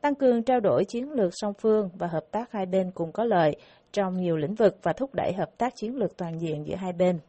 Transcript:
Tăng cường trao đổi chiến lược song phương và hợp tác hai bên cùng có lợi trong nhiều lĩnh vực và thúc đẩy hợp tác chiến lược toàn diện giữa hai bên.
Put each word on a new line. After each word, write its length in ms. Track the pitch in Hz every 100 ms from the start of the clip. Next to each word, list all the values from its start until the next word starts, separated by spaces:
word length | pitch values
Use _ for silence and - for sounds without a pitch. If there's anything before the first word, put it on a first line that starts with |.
Tăng 140 | 294
cường 280 | 285 262 233
trao 180 | 226 254
đổi 240 | 202 127
chiến 280 | 196 233 269
lược 180 | 294 185
song 200 | - 208 202
phương 280 | 226 214 196 170
và 80 | 175
hợp 180 | 165 -
tác 220 | 208 240
hai 140 | 214 185
bên 240 | 185 185
cùng 180 | 185 165
có 120 | 156
lợi 320 | 233 190 156 - - - _
trong 220 | - 190
nhiều 220 | 185 180 165
lĩnh 180 | 147
vực 220 | 214 214 -
và 100 | 175
thúc 220 | 160 269
đẩy 180 | - -
hợp 260 | 185 170 _
tác 140 | 240 -
chiến 200 | 214 269
lược 200 | 190 -
toàn 220 | 170 165
diện 280 | 165 151 151
giữa 100 | 160
hai 160 | 185
bên. 260 | 175 180 175